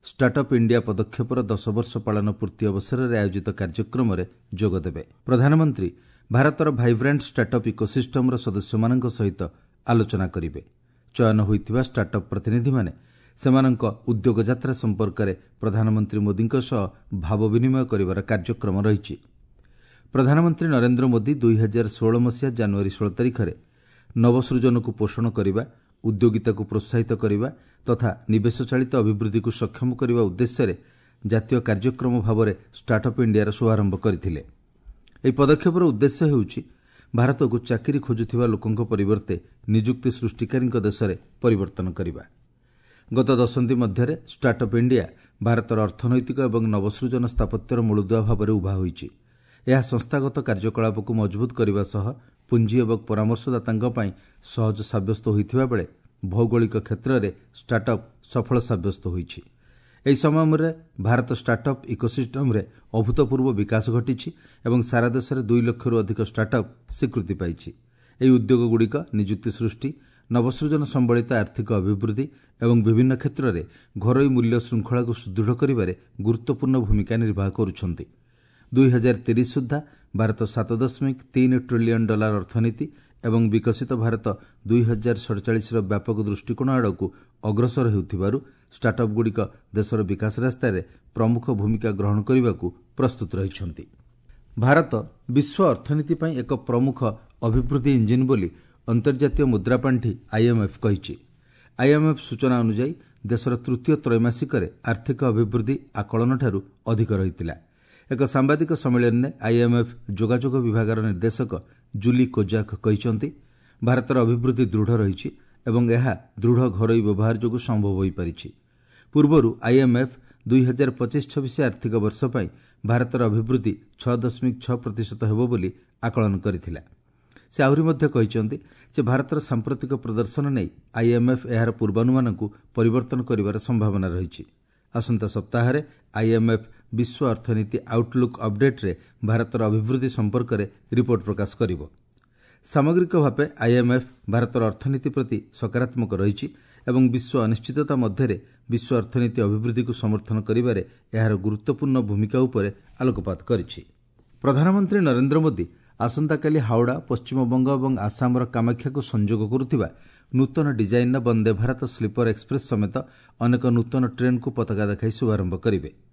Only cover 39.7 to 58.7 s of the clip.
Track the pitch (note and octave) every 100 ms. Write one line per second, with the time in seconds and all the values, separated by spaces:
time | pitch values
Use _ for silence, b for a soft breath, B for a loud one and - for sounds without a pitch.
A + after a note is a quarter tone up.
39.7 | A2 A2 B2+ C3 A#2+ A2+ - A#2+ C3 B2+
40.7 | A2+ G#2 G2+ G#2 F2+ - _ A#2+ G#2 F#2+
41.7 | - F#2 F2 F2 A#2+ - _ _ _ b
42.7 | b b b b A#2 C3 B2+ A#2+ C3 A#2+
43.7 | B2 A#2 G2 B2 D#3+ - - C3 - A2+
44.7 | A#2 B2 B2+ E2 b b b A2 A#2 A2+
45.7 | A2 G#2+ - B2 B2+ B2+ B2+ C3 A2+ A2+
46.7 | G#2 G2+ - B2+ B2 B2 - G#2 G#2+ -
47.7 | A#2+ A2+ G#2 F#2+ A2+ G#2+ A2 G#2 G#2+ F#2+
48.7 | F#2+ F#2 E2 - _ b b b b -
49.7 | C3 B2 A#2 - C#3+ C3+ C#3+ C3 G2+ A2
50.7 | A2 A2 G#2+ G2+ A2 G#2 G2+ B2 A#2+ G#2+
51.7 | G2+ F#2+ G#2 G2+ C3+ b b _ A#2+ A2
52.7 | A#2+ A2+ A2+ A2 G#2+ G#2+ A#2 - B2 A2+
53.7 | A2 B2 B2 G2+ F#2+ b b - - A2
54.7 | G#2 G2+ A2 F#2+ G#2+ - G#2 G2+ B2+ C3
55.7 | A#2 E2 _ _ _ G2 F#2+ A#2 A#2+ A2+
56.7 | A2 - G#2+ C3 C3 G2+ b b - -
57.7 | A#2 A2+ A2+ - _ - B2+ A2 B2+ -